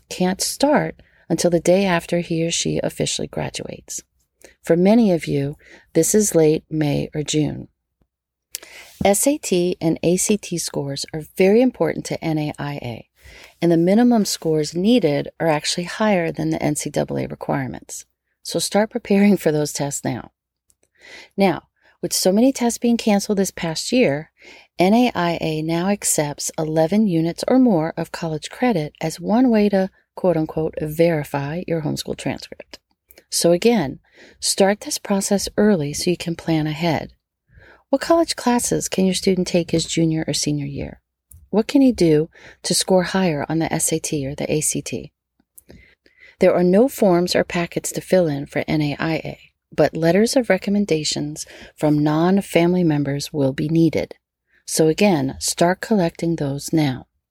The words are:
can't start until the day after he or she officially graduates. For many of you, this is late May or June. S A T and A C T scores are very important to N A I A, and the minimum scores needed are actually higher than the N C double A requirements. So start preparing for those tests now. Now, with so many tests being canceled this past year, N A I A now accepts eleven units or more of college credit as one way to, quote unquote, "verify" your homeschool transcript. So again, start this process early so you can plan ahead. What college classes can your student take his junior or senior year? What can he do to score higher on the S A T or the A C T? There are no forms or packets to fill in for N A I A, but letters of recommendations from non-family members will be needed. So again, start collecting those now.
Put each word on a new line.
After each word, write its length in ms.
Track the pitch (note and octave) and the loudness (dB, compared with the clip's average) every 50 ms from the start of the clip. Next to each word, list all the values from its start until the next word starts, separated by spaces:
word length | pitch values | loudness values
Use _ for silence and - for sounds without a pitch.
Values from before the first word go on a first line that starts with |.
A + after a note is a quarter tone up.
| - _ | -12 _
can't 320 | - - F3+ F#3 F#3+ F#3 | -4 -2 -2 -2 0 -2
start 600 | - - - - - C#4+ D4+ A3+ D#3+ D#3+ - - _ _ _ _ _ - | -4 -6 -2 0 2 2 2 2 0 -2 -6 -12 _ _ _ _ _ -4
until 220 | E3 D#3+ - F3+ | -2 0 2 2
the 100 | E3+ E3+ | 2 2
day 240 | D3+ - F3 F#3+ G3+ | 4 4 4 4 4
after 340 | F#3+ F3 E3+ - - - F3 | 2 0 -2 -2 -2 -4 -4
he 260 | E3+ - E3+ D#3+ E3 | -2 -2 -2 -2 -2
or 60 | E3+ | -2
she 300 | E3+ - - D#3 D3+ D3+ - | -2 -4 -4 -4 -4 -4 -4
officially 440 | - - - E3 D3+ - - - - | -4 -4 -4 -4 -4 -4 -6 -8 -8
graduates. 760 | - - - - - - - - - - - - - - - _ _ _ _ _ _ _ - - _ _ | -6 -8 -8 -8 -8 -10 -12 -12 -14 -16 -16 -14 -14 -14 -14 _ _ _ _ _ _ _ -20 -20 _ _
For 140 | _ - E3+ | _ 2 2
many 380 | E3+ F3+ F#3+ G#3+ A#3+ A#3 G3+ F3+ | 4 6 6 6 6 4 4 2
of 120 | D#3+ - | 0 0
you, 300 | - D3+ C#3+ C#3 C#3 D3+ - _ - - - _ _ _ | -2 -4 -2 -4 -4 -6 -10 _ -20 -20 -20 _ _ _
this 200 | E3 D#3+ - - | 0 2 4 2
is 220 | G#3+ G#3+ G3+ - | 2 2 2 2
late 300 | E3 D#3+ D3+ D#3 - - _ | 4 4 4 2 2 -2 _
May 400 | D#3+ D#3 D3+ D3 C#3+ C#3+ C#3+ - - | -4 -2 0 0 0 -2 -2 -4 -6
or 80 | D#3 D3 | -8 -6
June. 460 | - - D3+ D3+ C#3+ C3 B2+ - - _ _ _ _ _ _ _ _ _ _ _ _ _ _ _ _ - - - - - - - - - - - | -2 -2 0 0 -2 -4 -6 -12 -14 _ _ _ _ _ _ _ _ _ _ _ _ _ _ _ _ -14 -14 -14 -18 -20 -20 -20 -20 -8 0 2
S 200 | G3 G3+ - - | 2 2 4 2
A 120 | C#4 D4 D4+ | 0 0 0
T 400 | - - G3 F3+ F3 F3+ F3+ - | -2 -2 0 0 0 0 -2 -2
and 200 | - E3 D#3+ - - | 0 0 0 0 0
A 140 | D#3+ F3 F#3 | 0 0 0
C 200 | - - G#3+ G3+ | 0 0 0 -2
T 200 | - - F3+ E3 | -2 -4 -6 -6
scores 480 | - - - - C#3+ C#3 C#3 C#3 - - - | -6 -6 -6 -8 -8 -6 -8 -8 -10 -10 -10
are 100 | D#3+ D3+ - _ - | -12 -12 -10 _ 2
very 240 | F#3+ F#3+ G3+ A3+ | 2 4 6 4
important 420 | B3+ C4 - - E3+ D#3 - - - | 4 2 0 0 -2 -2 -2 -4 -8
to 160 | - D#3+ - | -8 -8 -6
N 160 | - E3 D#3 D#3 | -4 -4 -2 -2
A 160 | D3+ D3+ - - | -4 -4 -6 -8
I 140 | C#3+ C#3+ C#3+ D3 | -8 -8 -8 -8
A, 280 | - A#2+ A2+ - - _ _ _ _ - - - - - _ _ | -10 -10 -12 -12 -14 _ _ _ _ -20 -20 -20 -20 -20 _ _
and 100 | - E3+ | 0 2
the 60 | E3+ E3 | 4 4
minimum 460 | E3+ F3 G3 A3 B3 B3 A#3+ A3+ G3+ | 4 4 4 4 4 4 4 4 2
scores 520 | - - - - D#3+ D#3 D#3 D3+ D3+ - | 0 -2 -4 -2 -2 0 0 -2 -2 -4
needed 540 | E3+ F#3 G#3+ B3 B3 G#3 D3+ C#3+ C#3+ C#3+ - - - | -2 2 2 4 4 4 2 0 0 -2 -6 -6 -2
are 80 | E3 E3 | 0 0
actually 360 | D3+ D3 - - - - F3 | 0 0 -2 -4 -6 -6 -6
higher 460 | E3+ - - A3 G#3+ G#3 F3+ E3 E3 | -8 -4 -2 0 2 2 2 0 -2
than 180 | D#3 - D#3 D#3+ | -4 -4 -4 -4
the 120 | D#3+ - - | -2 -2 -2
N 120 | D3+ D3+ | -2 -4
C 140 | - - D3 | -4 -6 -6
double 280 | D3 D3+ D3 - C#3+ C#3 | -4 -4 -4 -4 -4 -6
A 100 | C3 C3 | -6 -6
requirements. 800 | D3 - - - D3+ C#3+ C3+ B2 - - - - - - - _ _ _ _ _ _ _ _ | -8 -10 -6 -6 -4 -4 -4 -6 -10 -12 -14 -16 -18 -18 -18 _ _ _ _ _ _ _ _
So 160 | - - E3+ | -8 -6 -6
start 300 | - - - G3 G#3+ A3 | -4 -2 0 0 0 0
preparing 460 | - A#3+ - - G3+ G3 G3+ G#3 G3 | -4 -8 -2 0 2 4 6 6 4
for 160 | F3 - E3 | 4 2 0
those 220 | D3+ D3+ D3 D3 - | 0 0 -2 -2 -4
tests 320 | - C#3+ C#3+ C#3+ - - | -4 -6 -6 -6 -6 -4
now. 260 | C3+ C3 A2 - - _ _ _ _ _ _ _ _ _ _ _ _ _ _ _ - - - - - _ | -4 -6 -6 -8 -14 _ _ _ _ _ _ _ _ _ _ _ _ _ _ _ -20 -20 -20 -20 -10 _
Now, 280 | - G3 F#3+ D#3 C#3 - _ _ _ _ _ _ _ | 0 2 2 2 0 -6 _ _ _ _ _ _ _
with 120 | - E3+ - | -8 -6 -4
so 180 | - - F#3+ | 0 2 2
many 220 | F#3 G#3 A#3+ C4+ C4 | 4 4 4 4 2
tests 240 | - A#3+ A#3+ A3+ - | 2 0 -2 -2 0
being 180 | - A#3+ A#3 | 0 0 0
canceled 420 | A3+ - A3+ G#3 G3 G3 - G#3+ G3 | 2 2 2 2 2 2 0 0 0
this 140 | G3 F#3 | 0 -2
past 400 | - - - E3+ D#3+ - - - | -4 -6 -6 -6 -4 -6 -4 0
year, 400 | - B3+ B3 E3 C3+ D3 D#3+ - _ _ - - - - - _ _ - | 2 2 2 2 2 0 -4 -10 _ _ -20 -20 -20 -20 -20 _ _ 0
N 140 | E3+ F#3 G#3 | 2 4 6
A 180 | A#3 B3 A#3+ - | 4 4 2 0
I 240 | F#3+ F3 E3+ E3+ - | 0 -2 -2 -2 -2
A 200 | - D#3+ D#3 D#3 | -2 -2 -2 -2
now 280 | D#3 D#3+ E3 E3+ F3 G3 | -2 -2 -2 -2 0 -2
accepts 600 | G#3 G3+ - - - - D3+ D3 C#3+ - - - - - | -2 -2 -2 -2 -2 -2 -2 -2 -4 -8 -10 -8 -6 -6
eleven 480 | D#3+ D#3 D#3 D#3+ D#3+ E3 F#3+ G#3+ A3 | -6 -2 0 0 2 2 2 2 2
units 380 | G#3 F3 E3 D#3+ E3+ E3 - - | 2 2 0 0 0 -2 -4 -2
or 140 | - B3 C4 | 0 2 4
more 340 | C4 B3 G#3 D#3+ D#3 E3 - - | 4 4 4 2 0 -2 -4 -6
of 160 | E3 - - | -8 -8 -8
college 360 | - - E3 D#3+ D3+ - - | -8 -6 -6 -6 -6 -8 -12
credit 440 | - - B3 B3+ A3+ E3+ D3+ D3 - _ | -6 -2 0 0 0 0 -2 -4 -6 _
as 180 | - D#3+ D#3 - | -8 -8 -6 -6
one 300 | E3+ F3+ G3 A#3 C4 B3+ | -4 0 2 2 4 4
way 180 | A3+ G#3+ G#3 G#3 | 4 4 2 2
to, 220 | G3+ F#3+ F#3+ F#3+ - _ _ _ _ | 2 0 0 -2 -6 _ _ _ _
quote 220 | - - F#3+ E3+ D#3+ | -2 0 0 2 0
unquote, 380 | D#3+ D#3 - D#3+ D#3 D#3+ - - | -2 -2 -4 -4 -4 -4 -4 -6
"verify" 840 | D#3 D#3 D#3 D#3 E3 E3+ E3+ D3+ D3 - - C#3+ C#3 C#3+ D#3 F3 F#3 - | -8 -6 0 2 2 2 2 0 -2 -4 -6 -6 -6 -4 -6 -8 -6 -4
your 140 | E3 E3 | -4 -4
homeschool 340 | D3+ D3+ C#3 C3+ - - - | -2 -4 -6 -6 -6 -8 -10
transcript. 640 | - - C#3+ A#2+ - - - - - - _ - - _ _ _ _ _ _ _ - _ _ | -8 -6 -6 -6 -6 -10 -14 -18 -20 -20 _ -20 -20 _ _ _ _ _ _ _ -20 _ _
So 220 | - - - E3+ | -6 0 4 4
again, 480 | F3 F3 - A3+ A#3+ A3 D#3 C3 D3 - _ _ _ - - - - _ | 4 4 4 2 2 4 2 -2 -4 -8 _ _ _ -20 -20 -20 -18 _
start 420 | - - - - G3+ F#3+ G#3 G#3 | -6 -4 0 2 2 2 2 0
this 160 | - D4+ - - | -4 -8 -10 -10
process 520 | - - G3+ G3 G3 - G#3 F#3+ - - - - | -4 -2 -2 -2 0 0 -2 -2 -2 -2 0 2
early 340 | G#3 G#3+ G#3 E3+ C#3+ C#3+ | 4 4 4 2 0 -2
so 180 | D3 - - F3+ | -4 -4 -2 -2
you 80 | F3 - | -2 -2
can 200 | - F3 E3+ - | -2 -6 -6 -6
plan 300 | - - E3 D#3+ D3+ D#3 | -2 -2 0 0 0 -2
ahead. 480 | D3+ D3+ E3+ F3 D3+ A2+ - - - _ _ _ _ _ _ _ _ - - - - _ _ _ | -4 -2 -2 0 0 -2 -4 -6 -12 _ _ _ _ _ _ _ _ -20 -20 -20 -20 _ _ _
What 120 | - C#4 | -4 -2
college 340 | - - E4 E4+ E4 - - | 2 2 2 2 2 0 -2
classes 540 | - - B3 A#3+ A#3+ A#3 - D#3+ D#3 D3+ - | -2 -2 0 0 0 0 0 -2 -2 -2 -4
can 160 | - - F#3+ | -2 0 0
your 80 | F#3+ F#3 | 2 0
student 340 | - - G3 F#3+ F3+ F3+ - | 0 0 0 0 0 0 0
take 220 | - F3+ E3+ - | 0 0 0 0
his 160 | - E3 D#3+ | -2 -2 -2
junior 400 | - - - E3 D#3+ D#3+ D#3+ D#3+ - | -2 0 0 0 0 0 -2 -2 -4
or 60 | C#3+ | -4
senior 320 | - - D3 D3 D3 C#3+ | -4 -2 -2 -4 -4 -4
year? 340 | C#3+ C#3 - - C#2 - - _ _ _ _ _ _ - - - _ | -6 -8 -8 -10 -12 -12 -16 _ _ _ _ _ _ -20 -20 -12 _
What 160 | - G3 A3+ - | -2 -2 -2 2
can 140 | - C#4+ | 2 4
he 100 | C4+ C4 | 4 4
do 400 | A3+ - F3+ E3 D3+ D3+ D#3 - _ - - - - _ - | 4 4 4 4 4 4 2 0 _ -14 -20 -20 -20 _ -6
to 100 | - F3+ | -4 -2
score 300 | - - - F#3+ F#3 F3 | -2 0 2 2 2 2
higher 420 | - - F#3+ F#3+ F3+ D#3 C#3+ - - | 2 0 0 0 0 0 -2 -2 -2
on 120 | D#3 E3 | -2 -2
the 120 | D#3+ - | 0 0
S 220 | - D#3+ - - - | -2 -2 -2 -2 -2
A 60 | D#3+ | -2
T 260 | - - - D3+ C3+ | -2 -4 -6 -6 -6
or 80 | C3 D3 | -6 -6
the 180 | - D3 - | -6 -4 -2
A 100 | - D3+ | -2 -2
C 200 | D3+ - - C#3+ | -2 -2 -4 -4
T? 300 | C#3+ - - F#2+ C#2 - _ _ _ _ _ _ _ _ _ - _ _ - - - _ _ _ _ _ _ _ - - _ _ | -6 -6 -8 -10 -10 -14 _ _ _ _ _ _ _ _ _ -20 _ _ -20 -20 -20 _ _ _ _ _ _ _ -20 -20 _ _
There 160 | - F3+ - | 4 4 4
are 80 | F3 F3+ | 4 4
no 240 | F3+ F3+ G3 A#3+ C#4 | 4 6 4 4 4
forms 480 | - - A#3+ G3 F3 E3+ F3+ F3 - | 2 2 2 2 4 2 2 0 0
or 80 | - F3+ | 0 0
packets 480 | - - F3 E3+ E3+ - D#3+ - - | 0 -2 -4 -4 -4 -6 -6 -6 -6
to 100 | - E3+ | -8 -8
fill 240 | - - - F#3 F3 D#3+ | -2 0 2 2 2 2
in 200 | C#3+ C#3 C#3+ - | -2 -4 -6 -6
for 160 | - D3+ - - | -6 -6 -4 -2
N 140 | D#3 D3+ | -2 0
A 140 | D3+ D3 C#3 - | 0 -2 -2 -2
I 160 | - D#3+ D#3+ D3+ | -4 -2 -2 -4
A, 220 | - C#3+ C#3 - - _ _ _ _ _ | -6 -8 -12 -14 -18 _ _ _ _ _
but 240 | - - D#3 C#3 - | 0 2 2 2 2
letters 400 | D#3+ D#3+ E3 E3+ G3 A3 A#3 - | 0 0 2 4 4 2 2 2
of 140 | C#4 A#3+ - | 0 2 2
recommendations 960 | F#3+ F#3 - - G3+ G#3 G#3 G3+ D#3+ D#3 D3+ - - D3+ D3 D3 D3+ D3+ - - - - - - - | 0 0 0 0 0 0 0 0 -2 -2 -2 -4 -4 -4 -6 -6 -8 -10 -14 -16 -18 -20 -20 -20 -8
from 240 | - - D3+ D3+ D3+ | -2 0 2 2 4
non-family 840 | D3 D3+ D3+ D#3 E3 F3+ F#3+ G3 F#3+ - - E3 E3+ E3+ F3+ F3+ F3+ | 2 2 2 2 4 4 2 2 0 0 2 2 4 4 4 2 2
members 480 | D#3+ D3+ D3 C#3+ C#3 C#3 C#3+ C#3+ - | 2 2 2 0 -2 -2 -4 -6 -6
will 220 | - D3+ C#3 C3+ C3 | -4 -2 -2 0 0
be 160 | - D#3 D3+ | -2 -4 0
needed. 460 | D#3+ E3 E3 D#3+ C3+ G2 D#2+ - - - _ _ _ _ _ _ _ _ _ | 2 2 4 4 2 0 -4 -4 -8 -16 _ _ _ _ _ _ _ _ _
So 220 | - - - D#3+ D#3 | -6 -2 2 2 2
again, 480 | D#3 D#3 G3+ G#3 F#3 D3 C3 C3+ C#3 - | 2 4 2 2 2 2 0 -2 -6 -6
start 400 | - - - - E3+ E3+ F#3 - | -6 -6 -2 0 2 2 0 -2
collecting 580 | - - A3+ G3+ F3 E3 - - - E3+ E3+ D#3+ | -2 -2 0 2 2 0 -2 -4 -4 -4 -2 -2
those 360 | D3+ C#3 C#3 C#3+ - - - | -4 -4 -4 -6 -6 -2 0
now. 320 | D#3+ D3+ C#3 B2+ - - - _ _ _ _ | 0 0 0 -2 -6 -10 -18 _ _ _ _